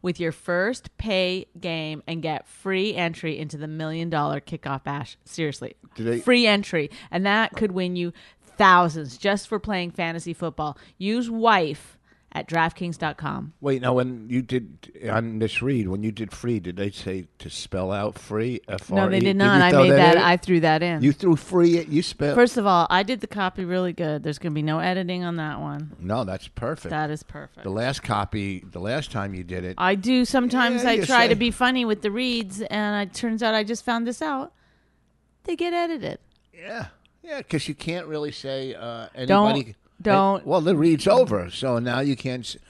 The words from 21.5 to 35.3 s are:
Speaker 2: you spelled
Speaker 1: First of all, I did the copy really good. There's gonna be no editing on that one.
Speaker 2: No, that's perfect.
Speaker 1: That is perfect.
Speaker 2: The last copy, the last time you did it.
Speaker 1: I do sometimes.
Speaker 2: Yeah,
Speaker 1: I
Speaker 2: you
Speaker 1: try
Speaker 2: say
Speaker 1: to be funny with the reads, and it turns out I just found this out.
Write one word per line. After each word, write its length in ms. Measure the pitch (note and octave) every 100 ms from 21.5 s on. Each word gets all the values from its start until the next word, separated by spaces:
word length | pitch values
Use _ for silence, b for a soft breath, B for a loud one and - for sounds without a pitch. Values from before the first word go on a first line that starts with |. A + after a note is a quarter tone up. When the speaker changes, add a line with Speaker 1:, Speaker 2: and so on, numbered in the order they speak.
| F3+ E3+ E3+
Speaker 2:
you 180 | D#3+ D3+
spelled 320 | F3+ - D3
Speaker 1:
First 220 | C#3+ A#3+ A#3+
of 80 | G3+
all, 200 | F3+ E3+
I 120 | F3+
did 160 | G3+ A#3+
the 60 | G#3
copy 380 | G#3 F#3 F#3+
really 280 | F3+ F3+ F3+
good. 280 | E3 E3 D3+
There's 160 | D3+ C#3+
gonna 160 | E3+
be 80 | D3+
no 180 | D3+ D#3
editing 420 | F3 F#3 F3+ F3+
on 120 | F3 E3+
that 240 | D3+ C#3+
one. 340 | D3 D3 D3+ -
Speaker 2:
No, 260 | F2+ A2+
that's 240 | G2+ F#2 -
perfect. 420 | - A#2 - -
Speaker 1:
That 200 | D#3 D3+
is 120 | D3+
perfect. 400 | - D3 C#3 -
Speaker 2:
The 80 | G2
last 320 | G2 B2 C#3
copy, 580 | - G#2 G2+ A2 G2 F#2 -
the 100 | F2
last 300 | F#2+ C3+ D3
time 220 | A2+ G2+
you 100 | F#2+
did 200 | F2 F2+
it. 100 | F2+ F#2
Speaker 1:
I 160 | F3+
do 300 | G3 G3+ B3+ B3
sometimes. 560 | C4+ B3 B3+ A#3+ A#3+
Speaker 2:
Yeah, 80 | B3
Speaker 1:
I 20 |
Speaker 2:
you 120 | A3+ F#3
Speaker 1:
try 180 | B3+
Speaker 2:
say 40 | A#3
Speaker 1:
to 80 | A3+
be 140 | A#3+
funny 340 | - B3 B3+ A#3
with 140 | G#3+
the 80 | G#3+
reads, 500 | G#3 B3+ A#3+ G3+ F#3+
and 460 | A3 G#3 G#3 G#3 G3+
it 60 |
turns 280 | - A#3 A3+
out 120 | A3+
I 100 | A3
just 180 | G#3+ A3+
found 220 | - A#3 A#3
this 140 | A#3+
out. 300 | D#4 C4+ C4+ _ _ _ _ _ _ _ _